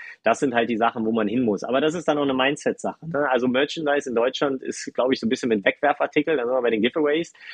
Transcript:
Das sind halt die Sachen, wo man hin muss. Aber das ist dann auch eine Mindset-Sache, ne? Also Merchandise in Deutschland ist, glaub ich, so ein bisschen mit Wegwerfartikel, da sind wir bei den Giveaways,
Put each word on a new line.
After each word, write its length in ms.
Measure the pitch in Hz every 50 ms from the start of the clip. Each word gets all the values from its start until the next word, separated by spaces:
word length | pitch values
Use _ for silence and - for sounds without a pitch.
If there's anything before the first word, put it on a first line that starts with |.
| - - - - _
Das 160 | 110 117 -
sind 140 | 151 135 120
halt 160 | 117 117 117
die 80 | 117
Sachen, 280 | 107 117 117 - 120 110
wo 60 | 110
man 160 | 113 110 107
hin 160 | 98 113 127 123
muss. 200 | 110 101 90 -
Aber 180 | 113 123 135
das 120 | 151 156 160
ist 140 | 175 -
dann 100 | 160 151
auch 60 | 147 143
eine 100 | 139 131
Mindset-Sache, 760 | 131 131 139 147 - - 120 104 - - 95 - - -
ne? 220 | 165 - 143 147 135
Also 180 | 131 120 123
Merchandise 640 | 127 120 131 147 147 - 165 156 143 143 143 - 135
in 60 | 117
Deutschland 480 | 117 117 131 - - 156 139 135 131 -
ist, 280 | - - - - 101 -
glaub 180 | - 120 131
ich, 80 | 131 -
so 80 | 120
ein 20 | 110
bisschen 200 | 127 - - 120
mit 140 | 110 101 95
Wegwerfartikel, 720 | 131 - - - 143 147 - 147 - - 156 143 165 156
da 60 | 131 120
sind 100 | 120 127
wir 80 | 131
bei 80 | 120 117
den 120 | 113 104
Giveaways, 520 | 107 120 - 170 147 147 147 165 170 - - - - -